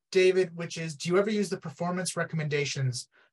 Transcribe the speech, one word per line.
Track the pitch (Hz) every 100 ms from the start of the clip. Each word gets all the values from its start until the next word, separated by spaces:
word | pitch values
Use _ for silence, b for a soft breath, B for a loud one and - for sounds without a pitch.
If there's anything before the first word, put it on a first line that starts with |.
| _
David, | 185 185 185 175
which | 170 165 170
is, | 165 139
do | 170
you | 185
ever | 202
use | 214 202
the | 185
performance | 160 - 175 180 175 170
recommendations | 165 160 151 147 139 143 131 120 - b b